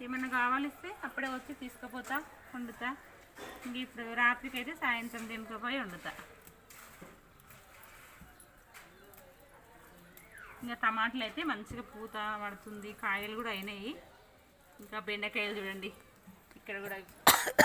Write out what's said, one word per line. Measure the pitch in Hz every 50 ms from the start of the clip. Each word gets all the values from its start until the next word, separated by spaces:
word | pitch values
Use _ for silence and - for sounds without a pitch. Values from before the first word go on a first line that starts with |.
| 247
ఏమన్నా | 247 254 262 262 254 254 247
కావాలిస్తే | 240 247 254 277 285 294 - - - 359 415 - - 254
అప్పుడే | - - 269 262 262
వచ్చి | 254 - - 285 -
తీసుకుపోతా, | 262 247 - - 262 240 226 254 233 - 262 294 311 - - - - - -
వండుతా. | 247 247 233 220 - 240 247 277 - - - - - - - - - - - - - -
ఇంక | 247 240 254 254
ఇప్పుడు | 247 - 226 233 226 233 240
రాత్రికి | 240 240 247 240 - 269 254 247
అయితే | 247 277 330 - -
సాయంత్రం | 254 240 233 226 233 240 226 226 220
తెంపుకపోయి | 226 220 220 220 226 208 220 240 262 277
వండుతా. | 233 190 175 165 - 156 - - - - - - - - - - - - - - - - - - - - - - - - - - - - - - - - - - - - - - - - - - - - - - - - - - - - - - - - - - - - - - - - - - - - - - - - - - - - - - - - - - - - - - - - - -
ఇంకా | 247 240 240 - -
టమాటాలు | 226 220 220 220 240 240 254 226 214
అయితే | - 294 339 311
మంచిగా | 254 208 220 - 233 233 240 -
పూత | - 208 220 220 - 220 214 214 214 208 208
పడుతుంది, | 202 202 196 - 220 208 208 196 208 208 - -
కాయలు | 208 196 202 208 208 214 226
కూడా | 240 233 202
అయినాయి. | 190 196 208 208 196 196 240 320 - - - - - - - - - - - - - - - - - 208
ఇంకా | 202 214 214 185 214
బెండకాయలు | 208 208 208 208 - 240 208 208 208 208
చూడండి, | 196 196 196 190 190 190 - - - - - - - 196 - - - - - -
ఇక్కడ | - - 202 202 196
కూడా | 196 196 190 185 - - - - - - - - - - - -